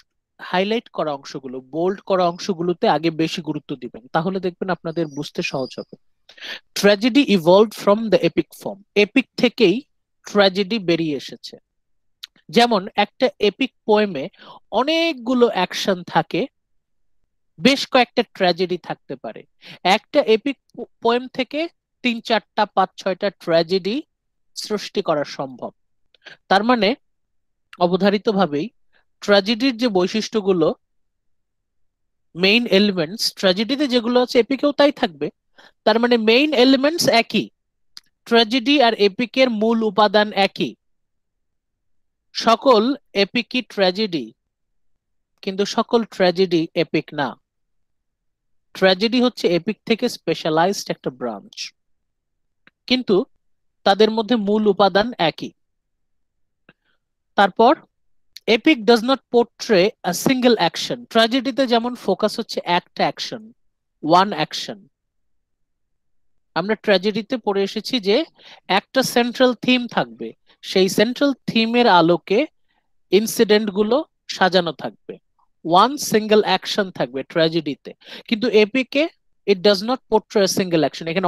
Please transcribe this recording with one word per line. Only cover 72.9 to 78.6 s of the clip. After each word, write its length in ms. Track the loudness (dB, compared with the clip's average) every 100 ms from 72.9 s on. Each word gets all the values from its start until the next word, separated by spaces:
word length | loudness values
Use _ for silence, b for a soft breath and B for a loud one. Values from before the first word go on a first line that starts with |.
| _ _ 0
ইনসিডেন্ট 500 | 0 0 2 2 2 -2
গুলো 180 | 0 -2 -4 _ -16 0
সাজানো 360 | 2 2 -2 -6
থাকবে, 320 | -12 -14 -18 -20 _ _ _ _ 0
ওয়ান 200 | 4 4 0 -2
সিঙ্গেল 320 | -2 2 2 2
অ্যাকশন 380 | -2 -2 -6 -6 -6
থাকবে 220 | -6 -8 -6
ট্র্যাজেডিতে। 580 | -2 0 0 -6 -10 -14 -20 B B -8
কিন্তু 180 | -4 0 2